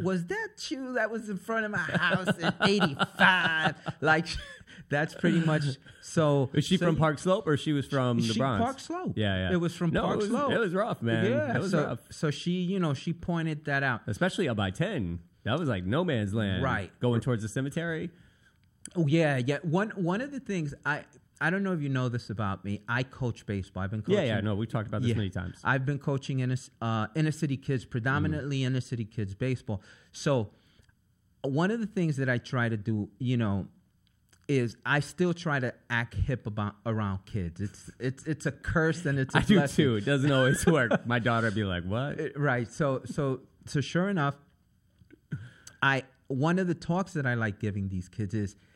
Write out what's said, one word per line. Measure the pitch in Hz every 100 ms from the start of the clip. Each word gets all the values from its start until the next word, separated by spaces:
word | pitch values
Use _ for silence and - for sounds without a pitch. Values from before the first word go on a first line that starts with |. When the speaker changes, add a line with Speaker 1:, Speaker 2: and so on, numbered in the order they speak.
Speaker 1:
"Was | 170 185 175
that | 415 415 - -
you | 269 262
that | 247 214
was | 226 208
in | 190
front | - 226 214
of |
my | 185
house | 160 170 170 185 180 -
in | 170 -
Speaker 2:
<laughs> |
Speaker 1:
eighty-five?" | 202 202 175 131 - - 185 185 170 160 165 165 - -
Like, | 160 156 165 - - -
<laughs> | - - -
that's | 143 160 -
pretty | 175 180
much, | 160 151 143 127 - -
so | - 165 151 143 131
Speaker 2:
Was | 147 -
she | 185
Speaker 1:
so | 170
Speaker 2:
from | 147
Speaker 1:
you |
Speaker 2:
Park | 156 143
Slope, | 180 196 160
or | 143
she | 156
was | 143 127
from | 139 123 117
the | 113
Speaker 1:
she | 107
Speaker 2:
Bronx? | 135 113
Speaker 1:
Park | 240 269
Slope. | - 349 320 -
Speaker 2:
Yeah, | 104 92 92
yeah. |
Speaker 1:
It | 180
was | 170
from | - 165
Speaker 2:
No, | -
Speaker 1:
Park | 180 -
Speaker 2:
it |
was, | 208
Speaker 1:
Slope. | 247 285
Speaker 2:
it | 190
was | 208
rough, | 185 226 -
man. | 113 113 202
Speaker 1:
Yeah, | 285 294 226
Speaker 2:
It |
was | 180
Speaker 1:
so, | 160 -
Speaker 2:
rough. | 131 -
Speaker 1:
so | - 156
she, | 143 175 180
you | 175 196
know, | 165
she | 131 175
pointed | 170 - 170 160 151 147
that | 139
out. | 139 117 -
Speaker 2:
Especially | 107 185 - 151
up | 107
by | 95
ten. | 92 185 170 87 85 - _ 101
That | 147
was, | 156
like, | 95 90
no | 139
man's | 180 120 101
land. | 110 101 92
Speaker 1:
Right. | 131 110 90 -
Speaker 2:
Going | 123 117
towards | 131 117
the | 107
cemetery. | 131 139 160 165 160 170 - - _ _ _ _ _ - 185
Speaker 1:
Oh, | 143
yeah, | 165 151 131
yeah. | 123 143
One, | 175 175 214
one | 196 170 202
of | 285
the | 277
things, | - 190 147 139 143
I, | 147 - - _ -
I | 151
don't | 190
know | 196
if | 175
you | 143
know | 131 127
this | 117 -
about | 107 101 98 101
me. | 104 -
I | 120
coach | 127 - 123 - -
baseball. | 101 92 92
I've | 95
been | 107
coaching. | - 202 135
Speaker 2:
Yeah, | 104
yeah, |
no, | 104 101
we've | 117
talked | 117 104
about | 107
this | 120
Speaker 1:
Yeah. | 110
Speaker 2:
many | 98
times. | 92 90 -
Speaker 1:
I've | - 139 135
been | 143
coaching | - 139 - 131
inner, | 127 127 - -
uh, | 117 113 107 156
inner | 156
city | 147 151 135
kids, | - 135 -
predominantly | 127 123 143 147 151 139 135
Speaker 2:
Mm-hmm. | 127
Speaker 1:
inner | 131
city | - 120 104
kids | - 95 98
baseball. | 127 123 - 101 - - _
So | - 151 131 101 - _ _ _ _ _ _ _ _
one | 143 135 185
of | 233
the | 208
things | 190 165 135
that | 127
I | 123
try | - 127 117
to | 110
do, | 107 107 101 -
you | 127 123
know, | 110 98 87 - _ _ _ _ _ _ -
is | 139 117 - 120
I | 143
still | - - 180
try | 170 160 139
to | 123 - -
act | 117 120 -
hip | - 120 110
about, | 107 104 - 117
around | 110 104 95 -
kids. | 107 85 87
It's, | 101 - - -
it's, | 127 135 156
it's | 151 147
a |
curse | - - 170 160 165 151
and | 139
it's | 131
a | 160
Speaker 2:
I |
do | - 196
Speaker 1:
blessing. | 143 - 139
Speaker 2:
too. | 107
It | 113
doesn't | 139 143
always | 135 127 - 185
Speaker 1:
<laughs> |
Speaker 2:
work. | 156 117 - 120
My | 120
daughter | 120 113 113
would | 104
be |
like, | 98 87 90
"What?" | 113 143 -
Speaker 1:
Uh, | 156 143
right. | 143 123 117
So, | - 143 131 -
so, | - 139 123 - _ -
so | 151
sure | 131 170 196
enough, | 185 143 - _ _ _ _ _ _ - - - - - - - -
I, | 135 135 - _ -
one | 131 156 180
of | 180
the | 160
talks | - 175 196
that | 156 131
I |
like | 120 110 95
giving | 107 101 98
these | 92 -
kids | - 104
is | 107 98 - _